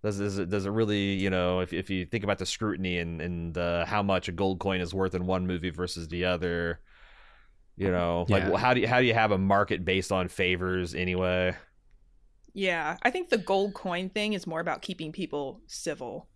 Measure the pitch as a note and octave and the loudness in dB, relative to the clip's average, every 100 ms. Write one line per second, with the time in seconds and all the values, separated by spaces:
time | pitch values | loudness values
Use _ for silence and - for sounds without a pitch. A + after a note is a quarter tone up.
0 | G#2+ G2 G2+ G2 F2 G2+ G2 G#2+ A2 G#2 | -2 0 -2 -2 0 0 0 2 2 2
1 | G2 G2 G2 F#2 F2+ F#2 F2+ E2+ - F#2+ | 2 2 2 2 2 2 0 -4 -2 -4
2 | F2 A2+ G2+ G2 F#2 - G#2+ F#2 F#2 F2 | -2 -2 0 0 -2 -2 -2 -2 0 0
3 | E2+ E2 E2+ F2 E2+ E2 F2 F2 E2 G#2 | -2 -4 -4 -4 -4 -2 0 0 0 0
4 | G2+ F#2+ - E2+ G2 F#2 G2 F#2 F2 F#2+ | 2 0 0 0 0 0 0 0 -2 0
5 | F#2+ F2+ F#2 F#2 F2+ F2+ F2 D2+ F2+ F2 | 0 0 0 0 0 -2 -4 -4 -6 -6
6 | E2 F2 F2+ F2 F2 E2+ E2+ E2+ - - | -6 -2 0 0 0 0 -2 -4 -10 -20
7 | - - - - - _ - - F#2+ F2+ | -20 -20 -20 -20 -20 _ -20 -2 0 2
8 | F2 E2+ F2 G2 F#2+ F#2 B2 B2+ A2+ B2 | 2 2 2 2 4 2 4 4 4 4
9 | B2+ A2+ A2 F#2+ F#2+ G2 G#2 F2+ F2+ F#2+ | 4 4 4 4 4 4 4 0 2 0
10 | - F#2 F2+ - F2+ F2+ F#2 F#2 F2 - | 2 0 0 0 0 2 0 -2 -2 -2
11 | F2+ F2+ F#2 F2+ F2+ F2+ - _ _ - | -2 0 2 2 2 -2 -14 _ _ -20
12 | _ - - _ - G3 F#3+ E3+ D3+ F3 | _ -20 -20 _ -14 -4 -2 0 -2 -2
13 | A#3+ F#4 F4 A#3 F3+ F#3+ G3+ F#3+ F#3+ F3 | -2 -2 0 -2 2 2 2 -4 -4 -4
14 | F#3 G#3+ G#3 G3+ F3 D#3+ E3+ D3 - F3+ | -2 -2 -2 -2 -4 -4 -2 -4 -6 -8
15 | D#3+ E3+ E3 D3 C3+ - - - E3+ C#3+ | -8 -6 -6 -4 -6 -8 -14 -8 -6 -6
16 | A#2+ - - | -8 -10 -14